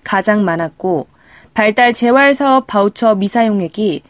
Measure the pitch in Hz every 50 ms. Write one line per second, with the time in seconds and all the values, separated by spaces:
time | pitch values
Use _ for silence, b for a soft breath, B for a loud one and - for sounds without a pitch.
0 | B - 208 196 190 214 208 208 202 175 165 165 165 156 - - - 185 175 143
1 | - - b b b b b b b b b - 214 214 214 247 247 240 233 -
2 | 233 233 247 269 277 285 277 269 285 269 262 262 262 - - 208 202 202 - -
3 | 233 220 214 190 202 196 - 240 226 220 208 196 175 156 - 208 214 196 151 -
4 | -